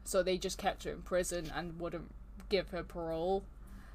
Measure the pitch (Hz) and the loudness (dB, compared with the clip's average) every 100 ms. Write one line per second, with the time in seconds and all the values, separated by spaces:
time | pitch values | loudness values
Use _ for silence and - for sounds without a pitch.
0 | - 190 180 185 185 - 190 - 165 156 | 0 4 4 4 2 2 0 0 -4 -6
1 | - 180 180 175 156 147 175 165 170 170 | 2 2 4 0 -2 -2 -4 -2 -2 -4
2 | - - - - - 190 - 175 165 175 | -6 -12 -12 -12 2 2 4 -2 -4 -2
3 | 165 160 175 196 - - - - - | 0 2 4 2 2 -12 -12 -12 -12